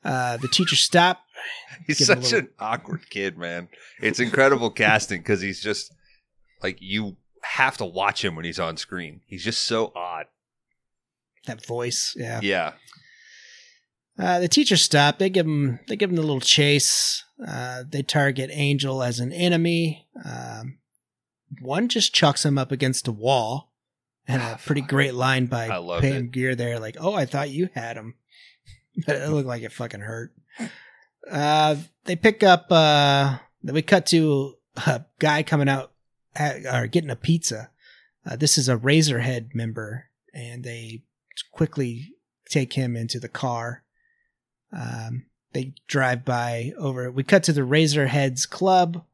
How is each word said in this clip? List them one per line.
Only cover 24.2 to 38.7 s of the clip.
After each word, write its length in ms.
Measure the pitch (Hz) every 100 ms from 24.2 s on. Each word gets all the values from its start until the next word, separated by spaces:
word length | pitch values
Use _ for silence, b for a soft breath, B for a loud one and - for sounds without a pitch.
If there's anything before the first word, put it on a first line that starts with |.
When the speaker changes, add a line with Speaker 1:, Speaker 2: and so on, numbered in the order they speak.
| -
Speaker 1:
And 140 | 131
a 20 | 117
Speaker 2:
Ah, 80 | 113
Speaker 1:
pretty 180 | - 143
Speaker 2:
fuck. 80 | 139
Speaker 1:
great 240 | 139 139
line 320 | 123 127 131 123
by 200 | 123 113
Speaker 2:
I 100 | 92
loved 240 | 87 87
Speaker 1:
Pam 220 | 135 135 120
Speaker 2:
it. 60 |
Speaker 1:
Grier 220 | 127 127
there, 240 | 123 120 117
like, 180 | 110 -
"Oh, 140 | 165
I 100 | 208
thought 260 | 139 143 147
you 180 | 139 185
had 220 | - 117 117
him." 180 | 110 -
<laughs> 840 | _ - - _ _ - _ - 156
But 100 | 139
it 140 | 139
looked 180 | 156 127
like 140 | 120
it 100 | 113
fucking 280 | - 120 101
hurt. 340 | 104 113 117 _ _ B 226 B B B B _ -
Uh, 460 | 151 147 151 151 147 165 _
they 120 | - 175
pick 260 | 220 220
up, 240 | 202 175 -
uh, 680 | 170 156 147 143 139 139 127 B _
then 120 | -
we 80 | 143
cut 220 | 156 196 -
to 500 | 170 156 139 135 - _ - 160
a 180 | 123 - _
guy 240 | 156 151
coming 260 | 151 151 139
out, 240 | 139 131 _ _ _ _ -
ha-, 220 | 147 135 131
or 120 | 127 117
getting 220 | 175 151
a 60 | 117
pizza. 540 | - 165 - 110 113 _ b b b _ -
Uh, 100 | 117
this 220 | 147 -
is 100 |
a 80 | 127